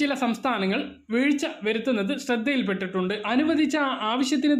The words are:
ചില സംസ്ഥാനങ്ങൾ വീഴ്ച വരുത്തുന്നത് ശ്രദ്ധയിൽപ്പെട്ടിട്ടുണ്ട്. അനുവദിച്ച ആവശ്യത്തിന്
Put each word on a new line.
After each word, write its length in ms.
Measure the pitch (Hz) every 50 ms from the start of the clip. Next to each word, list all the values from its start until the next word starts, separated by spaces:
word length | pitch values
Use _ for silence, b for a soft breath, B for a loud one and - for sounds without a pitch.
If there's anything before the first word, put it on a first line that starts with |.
ചില 120 | 294 277 269
സംസ്ഥാനങ്ങൾ 640 | 262 254 233 220 - - 262 240 202 190 190 202 269 - - - - - -
വീഴ്ച 360 | 220 240 262 294 294 285 330 302 - - 202
വരുത്തുന്നത് 500 | 214 220 226 226 269 254 208 196 202 285 -
ശ്രദ്ധയിൽപ്പെട്ടിട്ടുണ്ട്. 1000 | - - 240 226 220 277 285 254 208 196 190 185 190 185 190 185 185 185 202 208 -
അനുവദിച്ച 500 | 208 240 262 311 311 330 294 311 - - 302 277 269 247 - 214 214
ആവശ്യത്തിന് 460 | 233 262 277 262 302 262 311 294 294 254